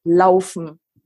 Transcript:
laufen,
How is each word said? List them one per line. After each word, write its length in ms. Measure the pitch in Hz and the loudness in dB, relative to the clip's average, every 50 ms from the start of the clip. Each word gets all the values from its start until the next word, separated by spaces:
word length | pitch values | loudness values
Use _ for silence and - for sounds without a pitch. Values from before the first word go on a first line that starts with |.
| - | -4
laufen, 760 | 170 170 180 185 185 185 190 185 - - 180 165 156 151 _ _ _ _ _ _ | 0 2 2 4 4 2 0 -2 -4 -12 -14 -14 -14 -16 _ _ _ _ _ _